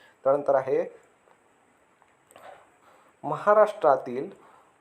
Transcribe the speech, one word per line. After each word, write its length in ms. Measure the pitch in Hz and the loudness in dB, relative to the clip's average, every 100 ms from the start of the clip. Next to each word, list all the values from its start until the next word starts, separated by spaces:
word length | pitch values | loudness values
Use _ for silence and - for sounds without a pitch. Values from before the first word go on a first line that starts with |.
| - _ | -20 _
त्यानंतर 300 | 135 143 143 | -2 0 0
आहे, 320 | 135 131 151 - - _ _ _ _ _ _ _ _ _ _ _ _ _ - - - _ _ _ _ _ _ | 0 0 -4 -4 -12 _ _ _ _ _ _ _ _ _ _ _ _ _ -20 -20 -20 _ _ _ _ _ _
महाराष्ट्रातील 1080 | 143 151 - 214 208 - 156 135 - 123 180 - - - _ _ | -8 -2 2 4 4 2 2 2 -2 -10 -10 -14 -20 -20 _ _